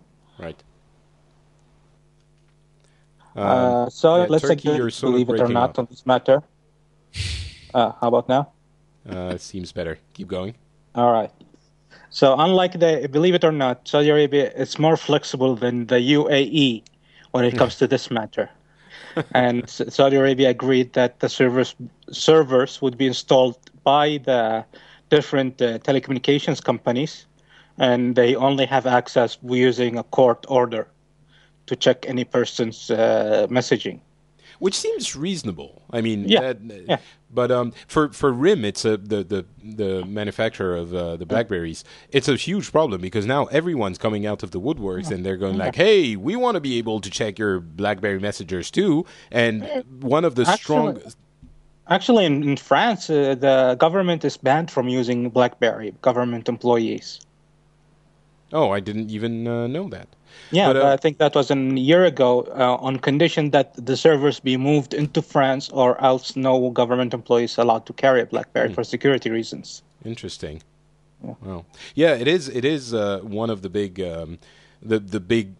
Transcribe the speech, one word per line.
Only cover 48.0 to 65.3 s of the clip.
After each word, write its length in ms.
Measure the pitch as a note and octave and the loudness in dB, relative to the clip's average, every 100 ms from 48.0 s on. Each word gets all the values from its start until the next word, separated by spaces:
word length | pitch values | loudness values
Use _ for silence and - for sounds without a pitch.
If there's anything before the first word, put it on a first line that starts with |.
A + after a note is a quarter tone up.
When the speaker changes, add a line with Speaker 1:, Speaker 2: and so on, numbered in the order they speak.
| G#2 G2 | -4 -4
Speaker 1:
messengers 500 | G#2 - F2 F2+ E2+ | -6 -8 -8 -8 -6
too." 340 | - G3+ D3+ F3+ - - | -2 0 0 -2 -12 -6
And 320 | A#2+ A#2 A2 | 0 0 -2
Speaker 2:
Yeah. 200 | - C#4 F3+ C3 | -6 -8 -8 -8
Speaker 1:
one 240 | C3 D3 | -2 2
of 100 | E3+ | 2
the 80 | B2 | 2
Speaker 2:
Actually, 160 | B2 G3+ | 2 0
Speaker 1:
strong 360 | - D3+ A2+ - - - _ _ - - _ _ - | 0 0 0 -4 -14 -20 _ _ -20 -20 _ _ -2
Speaker 2:
actually, 360 | F#3 F#3+ A#3 | 0 4 4
in, 180 | F3 C#3 | 4 2
in 140 | D3 C3+ | 0 -2
France, 520 | - C#3 A3+ G3 - | 0 2 2 -2 0
uh, 280 | D3+ C#3 B2+ | 0 2 2
the 380 | C3+ C3 B2+ B2+ | 4 4 4 4
government 460 | D#3+ F#3+ F3+ E3 | 2 2 0 0
is 120 | C#3+ - | -2 -2
banned 340 | C3 D3+ E3 | 0 0 0
from 160 | - B2 | -2 -2
using 420 | B2+ A#2+ B2 A#2+ | 0 0 -2 0
BlackBerry, 640 | B2+ B2 - A#2 A2 G#2+ - | 2 0 2 -2 -2 -8 -4
government 460 | B2+ B2 B2 A#2 A#2 | 0 0 -2 -4 -6
employees. 720 | A#2 A#2+ A#2 A2+ G#2+ - - _ _ _ _ _ _ _ _ _ _ _ _ - | -2 0 2 0 -6 -12 -20 _ _ _ _ _ _ _ _ _ _ _ _ -6
Speaker 1:
Oh, 180 | D3+ B2 | 0 0
I 100 | G2+ | 0
didn't 300 | G2 G#2+ A2 | -4 -6 -6
even, 360 | G#2+ A#2 A#2 A#2 | -6 -6 -4 -4
uh, 200 | A#2 A#2+ | -4 -4
know 200 | D3 G3 | -6 -10
that. 180 | F#2 - _ _ - - | -14 -18 _ _ -20 -2
Speaker 2:
Yeah, 180 | E3+ F3+ | 2 4
Speaker 1:
But, 80 | C3+ | 4
uh, 40 | |
Speaker 2:
but 120 | C#3 | 4
I 40 | C#3 | 4
think 220 | D#3+ C#3+ | 0 2
that 160 | D3 | 2
was 160 | D3 C3 | 2 2
a 60 | C#3 | 0
year 480 | C3 C3+ C3 F3 | 0 0 4 6
ago, 420 | F3+ C#3+ B2+ B2 - - | 6 4 2 2 0 0
uh, 200 | B2+ B2 C3 | 0 0 -2
on 120 | C3 | -2
condition 520 | - C#3+ E3 E3+ D3 | 0 2 2 2 2
that 240 | C#3+ C3 - A#2+ | 2 0 -4 -4
the 100 | B2+ | 2
servers 440 | E3 D3 C#3+ C3+ | 4 4 2 0
be 160 | C3+ B2+ | -2 0
moved 380 | C3+ D3+ C3 | 2 0 0
into 260 | - D3 E3 | -4 -2 -4
France, 460 | - | 0